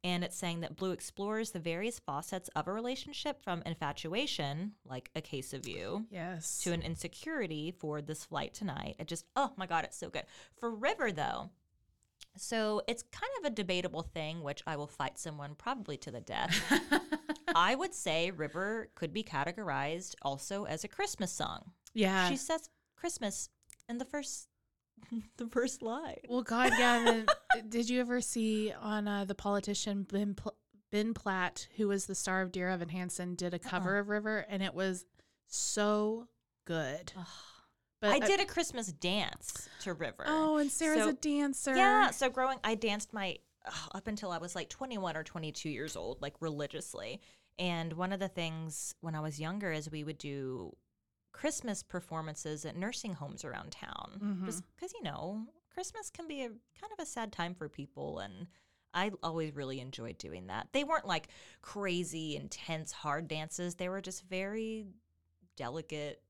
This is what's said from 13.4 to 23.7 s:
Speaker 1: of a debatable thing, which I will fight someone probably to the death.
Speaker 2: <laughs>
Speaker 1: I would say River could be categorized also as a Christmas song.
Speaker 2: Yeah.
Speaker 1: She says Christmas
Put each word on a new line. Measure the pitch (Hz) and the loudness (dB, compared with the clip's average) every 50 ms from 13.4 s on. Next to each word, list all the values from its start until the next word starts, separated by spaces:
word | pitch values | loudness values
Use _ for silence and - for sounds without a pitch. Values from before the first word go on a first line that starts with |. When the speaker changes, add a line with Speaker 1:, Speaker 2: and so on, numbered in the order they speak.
Speaker 1:
of | 370 | -2
a | 294 226 | -2 0
debatable | 208 202 175 185 180 180 180 175 165 165 | 0 0 2 2 2 2 0 -2 -2 -6
thing, | - - 165 156 151 160 170 160 | -4 -4 -4 -4 -4 -4 -4 -4
which | 143 143 - - | -4 -4 -4 -4
I | - 160 | -4 -4
will | 147 147 | -2 -4
fight | 147 - - 139 135 - - | -6 -4 -2 -2 -2 -2 -4
someone | - 170 151 147 143 143 147 | -8 -8 -6 -6 -8 -10 -10
probably | - - 233 262 262 202 - - 190 | -8 -4 -4 -4 -4 -4 -6 -8 -8
to | - - 117 | -8 -8 -10
the | 120 | -10
death. | - - - - - - 170 214 - - 285 - - - - - - - | -8 -4 0 0 2 2 2 2 4 4 4 4 6 4 2 2 4 0
Speaker 2:
<laughs> | 302 302 - - 302 - - - 339 | -4 -6 -4 -6 -8 -4 -2 4 6
Speaker 1:
I | 165 175 190 247 | 6 8 8 6
would | 269 349 381 - | 4 0 -2 -2
say | - - 185 156 165 170 180 | -4 -2 2 2 4 2 2
River | 185 160 156 143 143 170 190 202 220 226 220 - _ | 0 -2 -4 -4 -2 -2 -2 -2 -2 -2 -4 -8 _
could | - 165 160 165 | -4 -4 -2 -2
be | 214 220 | -2 -4
categorized | - - 143 143 170 180 226 220 170 139 135 139 147 160 180 185 - - - - | 0 0 0 0 0 -2 -4 -2 -2 0 0 0 0 -2 -2 -4 -8 -12 -2 -2
also | 139 139 135 - - 196 202 208 | -2 -2 -2 -4 -4 -4 -4 -2
as | - 156 160 - | -2 -4 -4 -4
a | 208 | -6
Christmas | - - 392 415 - - 190 180 - | -4 -2 -2 -2 0 -2 -2 -2 0
song. | - - - - - - - - _ _ - _ | -2 -2 -2 -4 -6 -10 -16 -20 _ _ -8 _
Speaker 2:
Yeah. | 226 208 190 190 190 185 180 | 4 4 6 6 6 6 6
Speaker 1:
She | 269 | 4
says | 262 - - 320 320 - - _ _ _ _ _ | 2 0 0 0 0 0 -6 _ _ _ _ _
Christmas | _ - 349 - - 240 202 190 - - - _ _ _ _ | _ -4 -4 -4 -2 -4 -4 -2 -4 -8 -8 _ _ _ _